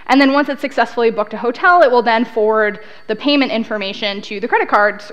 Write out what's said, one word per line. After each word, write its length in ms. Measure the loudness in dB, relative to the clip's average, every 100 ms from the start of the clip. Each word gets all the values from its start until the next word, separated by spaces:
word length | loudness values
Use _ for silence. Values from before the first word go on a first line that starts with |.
| 0
And 120 | 4
then 120 | 4
once 160 | 2 0
it's 120 | -4
successfully 500 | -6 -2 -2 2 0
booked 200 | 0 -6
a 60 | -4
hotel, 440 | -6 0 4 6
it 80 | 6
will 120 | 4
then 220 | 2 0
forward 560 | 0 0 0 2 0 -4 -16 -18 -10
the 80 |
payment 380 | -6 0 0 0
information 680 | -2 -4 -6 -8 -6 -6 -6
to 180 | -10 -8
the 80 | -2
credit 200 | -2 2
card 360 | 2 2 0 -12